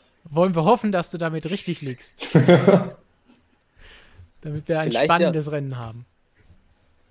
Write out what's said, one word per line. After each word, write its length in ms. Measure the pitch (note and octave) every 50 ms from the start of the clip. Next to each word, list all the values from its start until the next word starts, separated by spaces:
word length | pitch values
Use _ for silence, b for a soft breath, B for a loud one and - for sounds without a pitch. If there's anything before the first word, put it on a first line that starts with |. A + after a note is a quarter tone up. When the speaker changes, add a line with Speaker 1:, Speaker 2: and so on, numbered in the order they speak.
| b b b b -
Speaker 1:
Wollen 300 | D#3+ C#3+ D#3+ F3+ F#3+ F3
wir 100 | E3 D#3
hoffen, 280 | F#3 A#3+ - - G#3
dass 180 | G3 F3 E3+ -
du 80 | - E3
damit 320 | E3+ D#3+ D#3+ D#3+ D3+ D#3
richtig 320 | F#3+ - - F3+ E3+ -
liegst. 460 | D3 C3 B2+ - - - - - - -
Speaker 2:
<laughs> 40 | - D#3 B2+ - F3 C#3 - G3 G3 - - - - - _ _ _ _ _ _ _ _ _ _ _ _ _ _ _ b b b b b b b b b b b _ _
Speaker 1:
Damit 260 | - D#3 D3 D3+ - -
wir 120 | E3 D#3
ein 100 | D#3+ D#3
Speaker 3:
Vielleicht, 180 | A#2 A#2 C#3+ D#3+
ja. 60 | E3+
Speaker 1:
spannendes 380 | F3 F3+ D#3+ D#3+ D#3 D3 D3+
Rennen 260 | D3+ D3 C#3 C3+ C3 B2
haben. 260 | A#2 A2+ A2+ A#2+ B2 _ _ _ _ _ _ _ _ _ - _ _ _ _ _ _ _ _ _ _ _